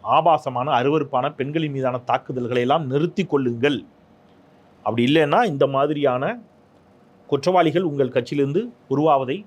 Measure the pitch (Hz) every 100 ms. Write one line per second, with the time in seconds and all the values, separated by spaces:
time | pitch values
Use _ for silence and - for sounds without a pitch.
0 | 107 135 165 156 143 123 131 127 131 156
1 | 143 131 139 160 143 151 156 135 131 123
2 | 127 131 - 127 120 123 123 151 143 135
3 | 165 185 170 143 127 117 139 127 - _
4 | _ _ _ _ _ _ _ _ 104 117
5 | 123 156 151 175 233 139 139 135 147 151
6 | 139 127 147 240 - _ _ _ _ _
7 | _ _ _ 143 180 185 165 156 185 143
8 | 131 127 120 143 139 156 240 - _ 135
9 | 156 139 127 160